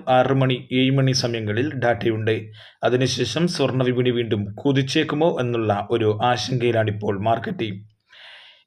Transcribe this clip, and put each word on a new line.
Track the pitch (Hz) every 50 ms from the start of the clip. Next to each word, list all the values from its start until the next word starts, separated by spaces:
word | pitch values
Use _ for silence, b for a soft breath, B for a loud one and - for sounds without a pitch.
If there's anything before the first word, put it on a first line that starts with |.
| - -
ആറ് | 127 127 127 127 139
മണി, | 135 131 131 127 123 - -
ഏഴ് | 127 127 131 131
മണി | 135 139 135 131 127
സമയങ്ങളിൽ | - - 120 117 113 110 104 104 113 135 156 -
ഡാറ്റയുണ്ട്. | 127 117 120 113 110 - 120 110 110 110 110 113 - - B B B B B B B -
അതിനുശേഷം | 117 123 127 131 120 - - 127 117 - 156 170 175
സ്വർണ്ണ | 170 - 139 127 117 131 127
വിപണി | 123 123 123 123 127
വീണ്ടും | 120 120 120 110 117 104 101 98 104
കുതിച്ചേക്കുമോ | - - 143 135 135 139 135 - 160 151 151 151 147 156 175 165 139
എന്നുള്ള | 123 123 120 113 113 104 101 101 104 -
ഒരു | 120 120 110 107 104 107 127
ആശങ്കയിലാണിപ്പോൾ | 123 123 123 - - 139 123 120 120 113 113 110 107 107 104 104 107 101 95
മാർക്കറ്റ്. | 104 113 117 117 113 226 196 - 117 107 101 98 - - _ _ _ B B B B B B B B B B B B